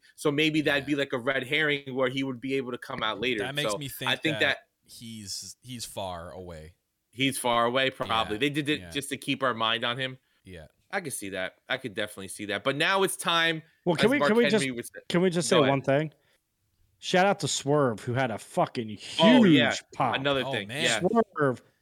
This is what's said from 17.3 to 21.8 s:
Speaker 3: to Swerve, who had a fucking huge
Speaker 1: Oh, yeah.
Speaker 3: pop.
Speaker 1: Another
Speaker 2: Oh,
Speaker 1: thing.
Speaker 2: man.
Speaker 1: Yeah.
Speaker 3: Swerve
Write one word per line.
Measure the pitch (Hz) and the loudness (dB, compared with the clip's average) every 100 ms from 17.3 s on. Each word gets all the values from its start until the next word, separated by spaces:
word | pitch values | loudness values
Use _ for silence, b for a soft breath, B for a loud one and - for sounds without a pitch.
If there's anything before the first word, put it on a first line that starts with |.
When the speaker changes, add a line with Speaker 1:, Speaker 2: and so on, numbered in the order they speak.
| 196 | 2
Speaker 3:
to | 139 | -2
Swerve, | - 135 147 135 107 | -4 0 2 2 0
who | - | -4
had | 120 131 | -2 0
a | 104 | -2
fucking | - - 160 - 110 | -6 -2 -2 -2 -8
huge | 107 - - | -8 -10 4
Speaker 1:
Oh, | 170 254 208 | 8 8 8
yeah. | 147 143 101 - | 6 4 0 -6
Speaker 3:
pop. | - 131 123 | -2 0 0
Speaker 1:
Another | 139 139 127 | 0 0 0
Speaker 2:
Oh, | |
Speaker 1:
thing. | 131 101 | -4 -6
Speaker 2:
man. | 127 | -2
Speaker 1:
Yeah. | 160 113 175 226 226 - | 0 0 2 0 0 0
Speaker 3:
Swerve | 147 120 _ _ | 0 0 _ _